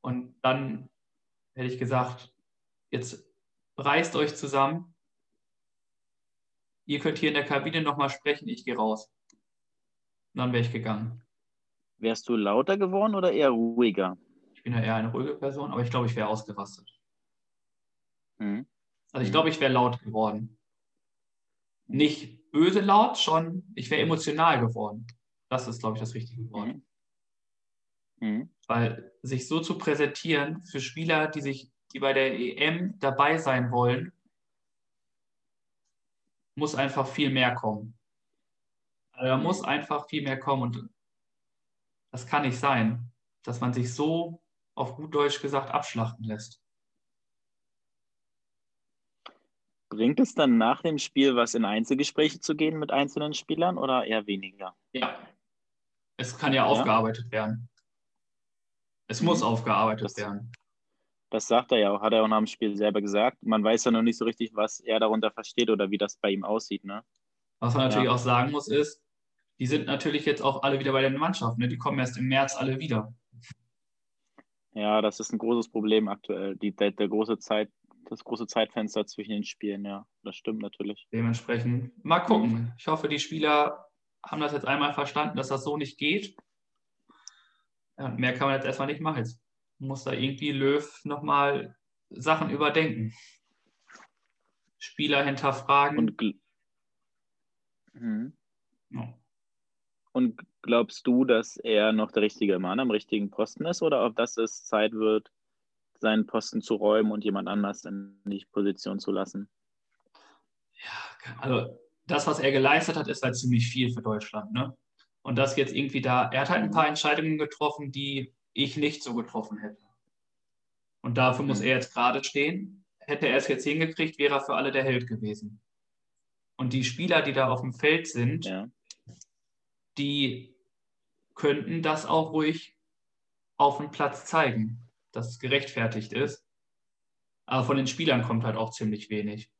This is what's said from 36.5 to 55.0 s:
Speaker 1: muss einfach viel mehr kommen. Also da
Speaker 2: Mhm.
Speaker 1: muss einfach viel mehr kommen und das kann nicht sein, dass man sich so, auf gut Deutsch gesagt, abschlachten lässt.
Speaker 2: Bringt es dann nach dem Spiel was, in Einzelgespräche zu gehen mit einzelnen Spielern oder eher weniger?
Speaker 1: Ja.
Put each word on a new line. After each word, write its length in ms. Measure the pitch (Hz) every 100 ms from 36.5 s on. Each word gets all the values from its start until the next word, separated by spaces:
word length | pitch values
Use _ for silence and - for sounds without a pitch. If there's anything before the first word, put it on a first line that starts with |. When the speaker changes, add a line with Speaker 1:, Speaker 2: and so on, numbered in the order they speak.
| -
Speaker 1:
muss 200 | 147 110
einfach 320 | 139 139 127
viel 220 | - 139
mehr 240 | 131 127 123
kommen. 420 | 110 104 113 - _ _ _ _ _ _ _ _ _ _ _
Also 160 | - 127
da 80 | 135
Speaker 2:
Mhm. 60 |
Speaker 1:
muss 200 | 156 190
einfach 440 | - 147 - 147 -
viel 140 | 156
mehr 140 | 139 135
kommen 240 | 139 135
und 260 | 120 120 - _ _ _ _ _ _ _ _ _ _ _ _
das 140 | 127 -
kann 160 | 147
nicht 160 | 139 120
sein, 540 | 143 135 110 117 - _ _ _
dass 180 | - 117
man 120 | 123
sich 200 | 120 120
so, 500 | - 151 165 170 165 _ _ _ -
auf 200 | 123 120
gut 180 | 156
Deutsch 280 | 147 143 -
gesagt, 280 | 139 139 135
abschlachten 560 | - - 117 113 - 110
lässt. 380 | 107 - - _ _ _ _ _ _ _ _ _ _ _ _ _ _ _ _ _ _ _ _ _ _ _ _ _ _ - _ _ _ _ _ _
Speaker 2:
Bringt 300 | 107 117 151
es 140 | 254
dann 240 | - 143 117
nach 240 | 113 131
dem 160 | 165 151
Spiel 380 | - 139 139 123
was, 180 | 117
in 100 | 120
Einzelgespräche 760 | 107 107 113 135 147 - 151 156
zu 160 | - 151
gehen 240 | 156 156
mit 120 | 147
einzelnen 420 | 139 143 - 151
Spielern 440 | 151 - 160 170 180
oder 280 | 135 127 -
eher 200 | 110 104
weniger? 500 | 98 95 98 92 - _
Speaker 1:
Ja. 240 | 127